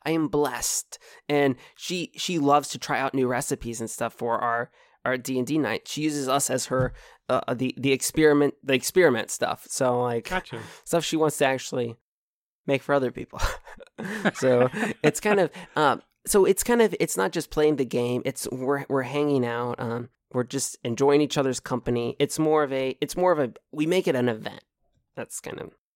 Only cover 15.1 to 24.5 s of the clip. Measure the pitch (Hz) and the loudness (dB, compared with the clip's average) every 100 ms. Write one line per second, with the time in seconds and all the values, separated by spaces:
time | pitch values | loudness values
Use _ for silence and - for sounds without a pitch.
15.1 | - 208 202 165 180 175 147 143 - - | 2 2 2 2 -2 -6 2 4 2 -4
16.1 | _ - 208 185 196 - 240 214 180 165 | _ 2 4 4 4 2 4 4 2 -2
17.1 | 185 190 170 - 156 151 139 127 123 120 | 0 -2 -2 -4 2 2 2 0 -2 -2
18.1 | 123 - - - 127 127 139 143 135 127 | -2 -4 -6 -8 -4 -2 -2 -2 -2 -2
19.1 | 147 147 135 120 120 123 - 120 117 120 | 0 2 2 0 -2 -4 -4 -4 -6 -8
20.1 | _ _ 123 123 135 - - 123 113 139 | _ _ -4 -4 -4 -6 -6 -6 2 4
21.1 | 143 143 151 135 123 - 123 - 120 120 | 4 4 0 -2 -2 -4 -4 -2 -2 -2
22.1 | - 143 - 156 156 143 135 131 131 147 | -2 -2 0 2 2 2 -2 -2 -4 -6
23.1 | 180 180 156 123 - _ 143 156 180 180 | 0 2 2 -2 -6 _ -4 0 0 2
24.1 | 127 123 110 110 | 0 0 -2 -8